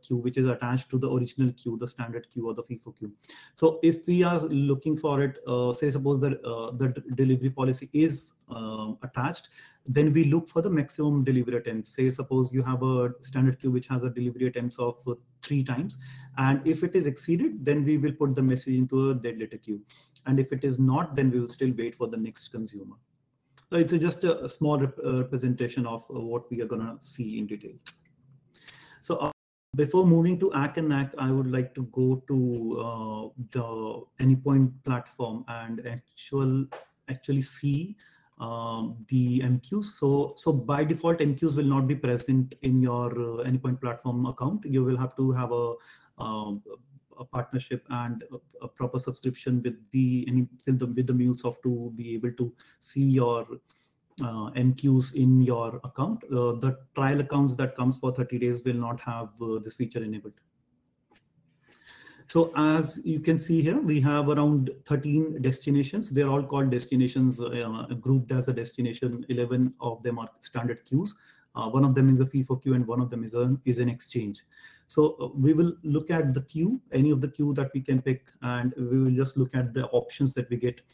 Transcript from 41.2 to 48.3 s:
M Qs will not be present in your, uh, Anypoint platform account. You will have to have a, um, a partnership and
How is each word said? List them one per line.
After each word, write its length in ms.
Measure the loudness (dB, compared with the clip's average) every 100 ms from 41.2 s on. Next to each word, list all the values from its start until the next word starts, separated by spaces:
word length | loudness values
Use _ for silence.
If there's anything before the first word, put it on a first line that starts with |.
M 140 | 2 2
Qs 200 | 0 2
will 100 | 2
not 220 | 2 2
be 60 |
present 600 | 0 0 0 2 2 2 -2
in 180 | 0 4
your, 300 | 4 0 -2
uh, 320 | -4 -6 -4
Anypoint 380 | -2 0 0 -4
platform 440 | -4 -6 -4 -2 -2
account. 400 | -2 -4 -4 -2
You 180 | 0
will 140 | 2 0
have 180 | -2 0
to 140 | 0
have 180 | 0 0
a, 240 | -2 -2 -4 -14 -20 _ -12
um, 460 | -8 -6 -6 -8 -10 -20 _ -20 _ -20
a 60 | -12
partnership 600 | -8 -6 -6 -6 -8 -8
and 340 | -8 -6 -8 -10